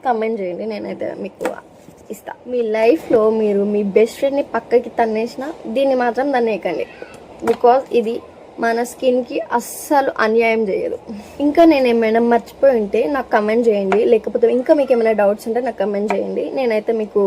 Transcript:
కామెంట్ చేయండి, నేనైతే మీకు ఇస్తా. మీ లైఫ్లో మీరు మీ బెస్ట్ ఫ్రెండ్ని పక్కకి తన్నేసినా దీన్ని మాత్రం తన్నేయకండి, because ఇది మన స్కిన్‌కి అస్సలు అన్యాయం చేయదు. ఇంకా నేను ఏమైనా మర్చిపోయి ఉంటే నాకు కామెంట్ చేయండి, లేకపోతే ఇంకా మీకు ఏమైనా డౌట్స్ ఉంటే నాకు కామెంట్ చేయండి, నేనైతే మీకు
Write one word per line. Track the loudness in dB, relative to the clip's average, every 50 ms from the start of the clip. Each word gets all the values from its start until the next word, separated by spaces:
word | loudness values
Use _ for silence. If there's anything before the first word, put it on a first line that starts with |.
| -4
కామెంట్ | -2 -2 0 -2 -4 -4 -4
చేయండి, | -6 -6 -6 -8 -8
నేనైతే | -8 -8 -8 -8 -10 -8 -8 -8 -10 -8 -10 -12
మీకు | -14 -10 -8 -8 -8 -8 -10 -16 -20 -20 -20 -20 -20 -20 -20 -18 -16
ఇస్తా. | -16 -16 -14 -18 -18 -16 -10
మీ | -6 -4 -2
లైఫ్లో | -2 -2 0 2 4 4 2 2 0 0 2 2 4 2
మీరు | 2 2 0 0 0 0 0 0 0
మీ | -2
బెస్ట్ | -2 2 2 2 2 2 0 -2
ఫ్రెండ్ని | -2 -2 0 -2
పక్కకి | -4 -4 -6 -8 -2 0 0 0 0 -2 -2 -2
తన్నేసినా | -2 0 0 -4 -4 -6 -8 -10 -10 -10 -10 -12 -12
దీన్ని | -6 -2 0 0 2 2
మాత్రం | 2 0 0 -2 -2 -2 0
తన్నేయకండి, | 0 0 0 0 -2 -2 -4 -4 -4 -4 -6 -8 -12 -16 -18 -18 -18 -20 -20 -20 -16 -4 -2 -2
because | 0 4 4 4 4 4 0 0 -2 -2
ఇది | 0 -2 -6 -8 -10 -14 -20 -20 -20 -20 -8 -4
మన | -2 -2 -2 -2
స్కిన్‌కి | -4 -6 -6 -2 0 0 2 0 -2 -4 -6 -8 -4 -2
అస్సలు | -4 -4 -4 -6 -12 -14 -4 0 2 2 2 0 0 0
అన్యాయం | 0 2 2 2 2 2 2 0 0 -2
చేయదు. | -2 -2 -4 -4 -6 -8 -12 -16 -16 -16 -16 -16 -6 -2
ఇంకా | -2 2 4 6 6 6
నేను | 6 4 4
ఏమైనా | 2 2 2 2 2 2 2
మర్చిపోయి | 2 4 2 2 0 -4 -4 2 2 4 4 2
ఉంటే | 0 0 -2 -2 0 0 -2
నాకు | -4 -2 0
కామెంట్ | 0 0 2 2 0 2 2 2
చేయండి, | 2 2 0 0 0 2 4
లేకపోతే | 4 2 2 0 -2 -2 0 2 2
ఇంకా | 2 0 2 2 2
మీకు | 2 4 2
ఏమైనా | 2 2 2 2
డౌట్స్ | 2 2 2 2 0 -2 -4 -4
ఉంటే | -4 -4
నాకు | -4 -4 -4 -4 -4
కామెంట్ | -2 -2 -2 -2 -2 -2
చేయండి, | -2 -4 -4 -4 -6 -6 -4
నేనైతే | -4 -2 -2 0 0 0 -2 -2 -2 -2
మీకు | -4 -2 0 0 0